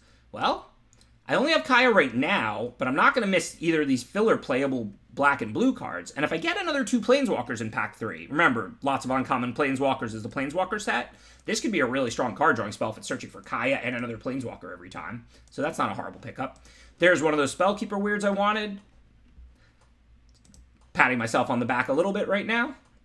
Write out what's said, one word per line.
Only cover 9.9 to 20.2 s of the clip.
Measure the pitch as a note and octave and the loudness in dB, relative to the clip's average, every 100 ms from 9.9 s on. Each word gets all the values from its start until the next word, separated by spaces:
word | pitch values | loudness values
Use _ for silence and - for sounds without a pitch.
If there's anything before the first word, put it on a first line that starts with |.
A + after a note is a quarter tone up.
| B2+ A#2+ | 0 -4
is | A2 | -8
the | G#2+ | -8
Planeswalker | C#3 C#3 D#3+ F#3 G#3 | -6 -4 -2 -2 -2
set, | G#3 - - - - - | -2 -2 -4 -12 -20 -14
this | - G3+ | -6 -4
could | - | 0
be | G3 | 0
a | B2+ | 2
really | C3 B2 | 2 -2
strong | A2+ B2+ | 0 -2
card | G2+ D3+ A#2+ | 2 2 2
drawing | G#2 | 0
spell | G#2 A2+ | -4 -4
if | G#2+ | -4
it's | - | -8
searching | C3 A#2 | -8 -8
for | - | -16
Kaya | - C3 B2+ C3+ | -8 -2 0 0
and | A#2+ | -2
another | B2 A#2+ A2+ | -4 -6 -6
Planeswalker | C3+ C3 A#2 G2 F2+ | -6 -6 -6 -10 -14
every | F2+ F2+ | -14 -14
time. | - D#2+ A#2 - - - | -12 -10 -12 -14 -20 -16
So | - | -6
that's | C#3+ D#3+ | -6 -2
not | B2 | -4
a | |
horrible | F#2+ F2+ F#2+ | -4 -8 -12
pickup. | A2+ G2+ C3+ - - - - - | -14 -10 -10 -10 -20 -20 -20 2
There's | E3+ E3+ | 4 4
one | D#3 | 4
of | D3+ | 2
those | C#3 | 0
Spellkeeper | - F#3 G3+ G#3 G3+ | 2 0 0 -4 -4
weirds | G3+ G#3 | -2 0
I | G3+ | 0
wanted. | G3 G3+ G#3+ G#3 G3 - _ _ _ _ - - _ _ _ _ _ _ - | 2 2 0 -4 -8 -16 _ _ _ _ -20 -20 _ _ _ _ _ _ -20